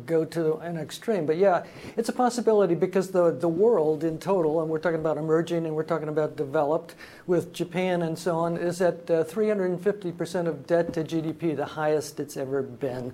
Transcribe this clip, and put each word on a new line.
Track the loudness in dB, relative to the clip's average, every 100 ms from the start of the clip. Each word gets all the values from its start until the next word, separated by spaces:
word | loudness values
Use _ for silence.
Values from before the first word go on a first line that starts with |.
| -2
go | 0
to | 0 0 0 -2
an | -4 -8
extreme. | -8 -8 -2 0 0
But | 4
yeah, | 4 4 0 -14 -10 -6
it's | -4
a |
possibility | 0 0 2 4 6 6 4
because | 2 0 2
the, | 4 4
the | 4 0
world | 4 4 4 4 2
in | -2 -2
total, | 0 2 2 2
and | 0
we're | 0
talking | 0 0
about | 0 0
emerging | 2 2 2 0 -2
and | -2
we're |
talking | -2 -2 -2
about | -2 -2 -2
developed | -2 0 2 0 -4 -18 -20 -10 0
with | 0 0
Japan | -6 -4 -2 0 0
and | -2 -2
so | -2 0
on, | 0 -2
is | -2 0
at, | 0 0 0
uh, | 0
three | 2 0 0
hundred | 0 0
and | 0
fifty | -2 -2 -4
percent | -6 -4 -2 -2
of | -4 0
debt | 2 2
to | -2
G | -2 -2
D | -4
P, | -4 -2 -2
the | -4
highest | -2 0 0 -2 -8
it's | -8 -6
ever | -2 -2
been. | -2 -4 -6 -4 -8